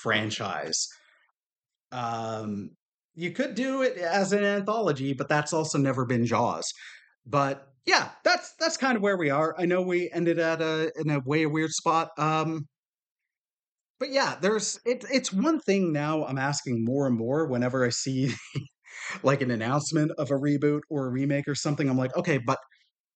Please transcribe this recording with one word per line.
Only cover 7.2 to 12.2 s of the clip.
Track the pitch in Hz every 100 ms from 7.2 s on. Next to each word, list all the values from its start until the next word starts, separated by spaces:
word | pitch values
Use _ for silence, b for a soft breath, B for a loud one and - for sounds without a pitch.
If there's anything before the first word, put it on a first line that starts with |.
| -
But, | 143 139 139 - _ -
yeah, | 339 151 -
that's, | 320 349 - -
that's | 320 330
kind | 269 226
of |
where | 202 190
we | 151
are. | 139 160 165
I | 175
know | 180
we | 185 175 175
ended | 175 170 165
at | 165 160
a, | 160 156 160 -
in | 156
a | 143 131
way | 151 156
weird | 156 160
spot. | - 165 160 165
Um, | -